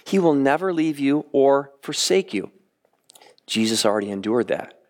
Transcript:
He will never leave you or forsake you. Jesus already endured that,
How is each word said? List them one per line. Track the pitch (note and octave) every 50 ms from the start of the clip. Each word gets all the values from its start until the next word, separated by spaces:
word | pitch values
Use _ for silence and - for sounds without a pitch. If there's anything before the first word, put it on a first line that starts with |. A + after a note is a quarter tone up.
| -
He | - G3 G3
will | F3 E3 D3
never | C#3 C3+ C3+ C#3+ D#3 F#3 F#3+ F3
leave | E3 D#3+ D#3+ D3 C#3
you | C#3 C#3 C#3+ D3+ D3 - -
or | C#3+ C3+ C#3 C#3 C#3 C#3 C#3 - _ -
forsake | - D3 - - - F#3 F#3+ F#3 - -
you. | G2 F2 - - _ _ _ _ _ _ _ _ _ _ _ - - - - _ _ _
Jesus | - - A2 A2+ A2 A2+ G#2+ -
already | G#2+ G2+ G#2+ G2+ G#2
endured | G2+ G2 F#2+ G#2+ A2+ B2 G#2 -
that, | - - - - - _ _ _